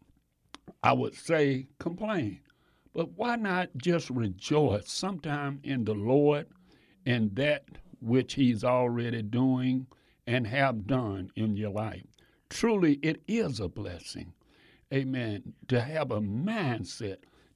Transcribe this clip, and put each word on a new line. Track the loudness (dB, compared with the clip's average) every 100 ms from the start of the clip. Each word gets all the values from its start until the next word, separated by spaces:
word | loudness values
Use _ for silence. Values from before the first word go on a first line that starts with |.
| _ _ _ _ _ -20 -20 0
I | 2
would | 2 0 -6
say, | 0 2 4 0 -6 _
complain. | -8 -6 -2 -2 -2 -6 -16 _ _ _ _
But | -4 -4
why | -2 -2 0
not | 0 0 -2 -2
just | 2 2 0
rejoice | -2 -2 -4 0 4 4 2 -2
sometime | -6 -4 -6 -4 -4 -4 -6
in | -4 -2 0
the |
Lord | 0 2 4 4 2 -2 -16 _ _ _ _ -2
and | 2 2 2
that | 0 0 -4 -20 -20 -10
which | 0 2 2
he's | 4 4 4 2
already | 2 2 0 -2 -2
doing | -2 2 4 4 2 0 -2 -14 _ _ -2
and | -2 0
have | 2 2 0 0
done | 0 0 -4 -6 -2
in | -2 0
your | -2
life? | -4 -6 -8 -16 _ _ _ _
Truly, | -2 2 4 4 4
it | 0 -2 -2
is | -2 -2 -2
a | -6
blessing, | -6 -10 -10 -12 -12 -14 -18 _ _ _ _ _
amen, | -2 -2 -2 -4 -6 -8 -16 -2
to | 0
have | 0 -2 -2
a | -2
mindset, | -2 -2 -2 -2 -2 -2 -6 -8 -8 -8 _ _ _